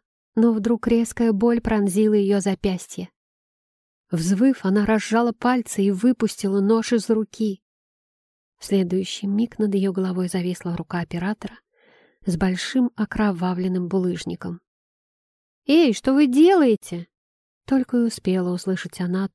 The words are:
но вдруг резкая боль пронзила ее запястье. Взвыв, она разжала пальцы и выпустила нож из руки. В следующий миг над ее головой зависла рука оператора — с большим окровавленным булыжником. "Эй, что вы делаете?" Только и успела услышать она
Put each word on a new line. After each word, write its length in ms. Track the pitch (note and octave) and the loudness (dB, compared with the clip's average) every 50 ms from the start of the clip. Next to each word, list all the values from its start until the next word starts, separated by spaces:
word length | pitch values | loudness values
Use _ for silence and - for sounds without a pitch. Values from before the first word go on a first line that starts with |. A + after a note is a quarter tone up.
| _ _ _ _ _ _ - | _ _ _ _ _ _ 0
но 180 | A3 A3+ A#3 A3 | 2 4 4 4
вдруг 340 | A3 G3+ A#3 A#3+ A3+ - | 2 0 0 0 0 0
резкая 460 | - A#3 A#3 A#3 - - - A#3 A3+ G#3+ | 2 2 2 0 -2 -2 -2 0 0 2
боль 280 | F#3+ A#3 A#3+ A#3 A#3 | 2 2 2 2 0
пронзила 540 | - - A3+ G#3+ G3+ G3 F3 G#3 G#3+ G#3+ G#3+ | 0 0 0 0 0 0 2 2 2 4 4
ее 260 | G#3 G3+ G3 G3+ G3 | 2 2 2 2 0
запястье. 720 | F3+ G3 F#3 - - G3 F#3 F3+ - - - - F3+ - _ _ _ _ _ _ _ _ _ _ _ _ _ _ _ _ _ _ _ _ | 0 -2 -2 -2 -2 -4 -4 -4 -8 -12 -14 -14 -14 -14 _ _ _ _ _ _ _ _ _ _ _ _ _ _ _ _ _ _ _ _
Взвыв, 540 | F3+ D#3+ D#3+ F3+ G3+ F#3 B3 C4+ B3+ - - | -4 -2 0 0 2 4 4 2 2 2 0
она 220 | F#3+ F#3+ G#3 G3+ | 0 2 2 2
разжала 460 | G#3+ A3 G#3 - - A3 A#3 A#3+ A#3+ A3+ | 2 0 0 0 0 0 0 0 0 -2
пальцы 500 | - - B3 B3+ B3 A3 - - - G3 | -2 0 0 0 0 -2 -4 -2 0 0
и 80 | G3+ | 0
выпустила 720 | G3 F#3 A3+ B3+ B3 - A#3 G#3 - - - G3 G3 G3+ | 0 2 2 2 2 2 0 -4 -2 -4 -4 -2 0 0
нож 320 | G3 G3+ A3+ A3+ A3 - B3 | 2 2 2 2 0 0 -2
из 180 | A3+ - - | 0 0 0
руки. 520 | A3+ A3 G#3+ - - - A3 G#3 G3 - _ _ _ _ _ _ _ _ _ _ _ _ _ _ _ _ _ _ _ _ | 0 0 -2 -4 -6 -6 -4 -4 -6 -8 _ _ _ _ _ _ _ _ _ _ _ _ _ _ _ _ _ _ _ _
В 60 | - | -6
следующий 600 | - G3+ G3 F#3 F3 F3+ F#3+ F#3 - - - G3+ | -2 0 0 0 0 -2 -4 -4 -4 -8 -8 -6
миг 320 | G3 G3+ G#3+ A#3 A#3 - - | -2 -2 -2 -2 -2 -2 -2
над 160 | G#3+ G#3 G3 | -2 0 0
ее 180 | G3 F#3+ G3 F3+ | 0 0 0 -2
головой 360 | F#3+ F#3+ F#3 F3+ F#3 F#3 F3 | -2 -2 -2 -2 -2 -4 -2
зависла 480 | F#3+ F#3 F3 F3+ F3+ - - F3 E3+ | -2 -4 -4 -4 -6 -6 -6 -8 -6
рука 240 | E3+ E3 - - F3 | -6 -6 -6 -6 -6
оператора — 580 | E3+ - - E3+ F3+ G3+ G#3+ - - - A#3 - _ _ _ _ _ _ _ _ _ _ _ _ - | -6 -6 -6 -6 -4 -4 -6 -6 -10 -14 -16 -18 _ _ _ _ _ _ _ _ _ _ _ _ -6
с 100 | G3 E3+ | -4 -2
большим 540 | E3 G3 F#3 F#3 F#3 - - - C4 B3 A#3+ - | 0 0 0 -2 -2 -6 -4 -2 0 0 0 -2
окровавленным 920 | - G#3+ - - - G#3+ G#3 F#3 E3 F3+ F3+ F3+ F3+ F3+ F#3+ F#3 F#3 F3+ E3+ | -4 -6 -4 -2 -2 0 0 0 -2 -4 -4 -4 -2 -2 -2 -2 -2 -2 -2
булыжником. 720 | F#3+ F#3+ F3+ F3+ E3+ E3 - E3 F3 - - F3 E3+ E3+ _ _ _ _ _ _ _ _ _ _ _ _ _ _ _ _ _ _ _ _ _ | -2 -2 -2 -2 -4 -4 -6 -10 -10 -10 -10 -12 -12 -14 _ _ _ _ _ _ _ _ _ _ _ _ _ _ _ _ _ _ _ _ _
"Эй, 260 | - C#4+ E4 E4+ B3+ G3 | 2 4 4 6 4 2
что 200 | - - C4+ C4+ | 0 0 2 2
вы 140 | C#4+ D4+ | 4 4
делаете?" 840 | B3+ B3 C#4+ D#4+ F#4 G4 F4+ C#4+ B3 G#3+ - - - F3 E3+ E3+ - _ _ _ _ _ _ _ _ _ _ _ | 4 6 6 6 6 6 6 4 4 2 0 -2 -8 -12 -12 -12 -14 _ _ _ _ _ _ _ _ _ _ _
Только 320 | - C4+ C4 B3+ - - A#3+ | 0 0 0 0 0 0 0
и 20 | |
успела 520 | A#3 A3+ - - - F#3+ F#3 F#3 F3+ F3+ F3+ | 0 0 -2 -4 -2 -2 0 0 0 -2 -4
услышать 480 | F3 - F#3+ F#3 F3+ - F#3 - - | -4 -4 -4 -4 -4 -6 -8 -8 -6
она 300 | F3+ F3 F3+ F#3 G3 F#3+ _ | -4 -4 -2 -2 -4 -6 _